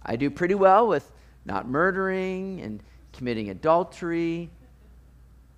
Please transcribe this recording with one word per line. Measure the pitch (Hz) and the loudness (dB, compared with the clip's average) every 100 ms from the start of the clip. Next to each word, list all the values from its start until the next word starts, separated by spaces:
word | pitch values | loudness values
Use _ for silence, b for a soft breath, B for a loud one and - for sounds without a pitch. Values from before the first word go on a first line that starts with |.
I | - | -6
do | 117 139 | -2 -2
pretty | 143 175 | -2 0
well | 202 190 196 233 | 4 6 6 6
with | 151 - b b b | 0 -4 b b b
not | - 98 120 | -8 -6 -2
murdering | 139 185 185 190 190 185 185 190 185 | 0 0 0 -2 -2 -4 -6 -8 -10
and | 107 107 b b - | -10 -12 b b -20
committing | - 123 113 104 | -10 -6 -4 -6
adultery. | 92 156 165 180 - 170 170 165 165 170 - - - - - - - - - - | -2 2 2 0 -6 -4 -2 -2 -4 -8 -16 -20 -20 -20 -20 -20 -20 -20 -20 -20